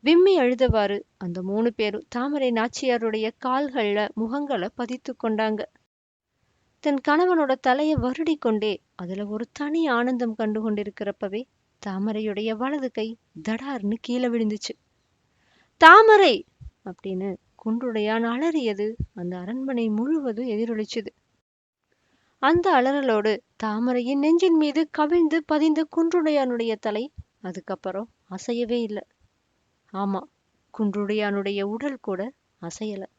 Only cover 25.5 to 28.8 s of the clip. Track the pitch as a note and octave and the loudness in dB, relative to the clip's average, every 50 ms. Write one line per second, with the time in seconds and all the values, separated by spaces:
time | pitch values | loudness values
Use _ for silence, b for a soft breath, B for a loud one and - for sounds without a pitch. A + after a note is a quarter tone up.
25.5 | D#4 D4+ D4 D#4+ D#4 D4+ D#4+ D4+ - D#4+ E4 E4 E4 F4+ D#4+ D#4 D4+ C#4+ C4+ B3+ | 0 2 2 2 2 2 -2 -2 -2 -2 0 0 0 0 0 2 2 2 0 0
26.5 | B3 A#3 A#3 A#3 A3 G#3 - A3 G#3 G#3 A#3+ D4 _ - - _ _ _ - F#3 | -2 -2 -2 -4 -4 -4 -4 -4 -4 -4 -6 -6 _ -18 -20 _ _ _ -12 -10
27.5 | F3+ F#3 E3+ - G3 F#3 - F#3+ F3+ F#3+ A3 A#3 _ _ _ _ F#3 F#3+ - - | -10 -10 -8 -10 -10 -8 -8 -8 -8 -8 -8 -10 _ _ _ _ -14 -12 -6 -6
28.5 | A#3+ A#3 A#3+ A3 A#3+ A#3+ | -4 -4 -2 -2 -2 -2